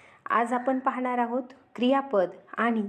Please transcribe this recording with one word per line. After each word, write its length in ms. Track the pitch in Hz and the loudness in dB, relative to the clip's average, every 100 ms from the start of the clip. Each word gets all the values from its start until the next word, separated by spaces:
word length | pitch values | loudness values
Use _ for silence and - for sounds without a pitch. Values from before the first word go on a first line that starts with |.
| - - - | -20 -16 -2
आज 240 | 214 233 | 0 2
आपण 260 | 247 247 262 | 0 0 0
पाहणार 380 | 269 247 254 247 | 0 -2 -2 -2
आहोत 340 | 233 247 262 - _ - | 0 -2 -6 -14 _ -2
क्रियापद 540 | 247 269 269 202 180 180 - - | 2 2 2 2 2 -2 -14 -2
आणि 240 | 233 226 | 0 0